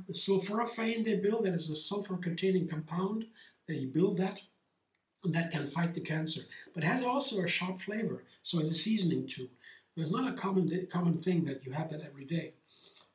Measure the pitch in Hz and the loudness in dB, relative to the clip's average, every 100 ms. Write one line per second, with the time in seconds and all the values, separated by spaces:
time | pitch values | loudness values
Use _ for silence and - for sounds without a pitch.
0 | - 165 - 196 202 214 233 - 226 226 | -4 0 4 4 2 0 0 0 0 0
1 | 220 185 202 226 196 165 160 156 - 208 | 2 2 2 2 2 0 0 0 0 -2
2 | 202 180 175 165 190 185 151 156 156 175 | -2 -4 -2 0 2 2 2 -4 -4 -2
3 | 196 226 226 - - _ - 143 131 156 | -2 -2 -6 -14 -20 _ -6 -4 -2 2
4 | 190 175 190 - - _ _ _ _ _ | 2 4 0 -2 -14 _ _ _ _ _
5 | _ _ 180 160 170 151 139 170 170 - | _ _ -2 0 0 -2 -2 0 0 0
6 | - 156 160 - - - - 175 156 254 | -2 -2 0 -2 -6 -16 -14 -2 2 2
7 | 247 269 - 208 175 - 180 185 - 214 | 2 2 2 2 0 0 -2 -4 -4 -2
8 | 196 - - - - 170 156 170 220 214 | -2 -4 -10 -12 -2 0 2 2 2 4
9 | 175 131 131 - 127 - - - _ - | 4 2 -2 -6 -10 -12 -20 -20 _ -4
10 | 156 226 262 - 196 190 156 180 180 175 | -2 0 0 -2 0 2 4 0 -2 0
11 | 170 160 185 170 139 131 131 147 160 - | 2 2 2 2 2 -2 -6 -4 -4 -6
12 | 143 139 139 165 156 - _ - - - | -10 -12 -4 -4 -4 -12 _ -20 -20 -20
13 | - | -20